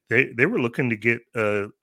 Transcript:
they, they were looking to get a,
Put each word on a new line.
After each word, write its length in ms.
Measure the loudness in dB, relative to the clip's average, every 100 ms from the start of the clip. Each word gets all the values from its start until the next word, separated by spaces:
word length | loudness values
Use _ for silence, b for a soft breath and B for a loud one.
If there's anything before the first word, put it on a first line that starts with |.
| 0
they, 160 | 2 2
they 120 | 2 0
were 140 | 2
looking 300 | -2 -2 -2
to 80 | 0
get 240 | 0 -2 -4 -4
a, 340 | -2 -2 -4 -10